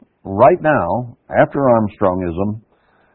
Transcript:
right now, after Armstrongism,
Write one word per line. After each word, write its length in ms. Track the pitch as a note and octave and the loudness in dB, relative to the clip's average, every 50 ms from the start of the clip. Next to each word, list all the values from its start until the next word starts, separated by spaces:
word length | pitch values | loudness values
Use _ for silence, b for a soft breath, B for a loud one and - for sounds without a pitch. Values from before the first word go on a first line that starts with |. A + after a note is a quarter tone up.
| _ _ _ _ - | _ _ _ _ -12
right 360 | G2 G2 G2 - D3 F3+ F3 | -6 0 4 4 4 4 2
now, 540 | - D#3 D3 A#2 F2 E2+ F#2+ A#2 B2+ A#2 - _ _ - | 0 0 0 0 0 -2 -4 -6 -6 -10 -14 _ _ -4
after 300 | - A2 D3 D3+ - C#3+ | 0 0 0 0 0 0
Armstrongism, 1000 | C#3 C3 A#2 A2+ G#2+ G2+ - - G#2 F#2 F2+ F#2 F#2 E2+ D#2+ F2 G2 G#2 A2 A2+ - _ _ _ _ _ _ _ _ _ _ | 2 2 2 2 0 -2 -4 -2 -2 -2 0 -2 -4 -6 -4 -4 -6 -6 -6 -10 -14 _ _ _ _ _ _ _ _ _ _